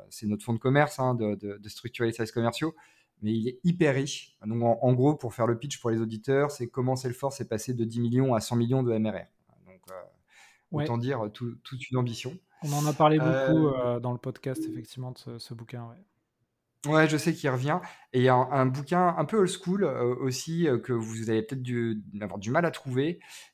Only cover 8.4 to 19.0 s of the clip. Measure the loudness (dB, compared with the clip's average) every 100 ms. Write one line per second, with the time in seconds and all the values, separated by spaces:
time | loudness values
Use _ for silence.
8.4 | 2 0 2 2 2 2 0 -4 -10 _
9.4 | _ _ _ -20 -20 -18 -18 _ _ _
10.4 | -20 _ _ -4 -2 -2 -2 -4 -4 -6
11.4 | -10 -10 -12 -14 -4 -2 -2 -4 -10 -14
12.4 | _ _ -4 -2 0 4 6 6 4 2
13.4 | 4 4 4 2 0 -2 -2 -6 -8 -8
14.4 | -6 -6 -6 -8 -12 -12 -12 -12 -14 -14
15.4 | -14 -16 -14 -12 -14 -16 -20 _ _ _
16.4 | _ _ _ _ 2 4 6 4 0 0
17.4 | 0 0 0 -2 -4 -16 _ 4 6 6
18.4 | 4 2 2 0 0 2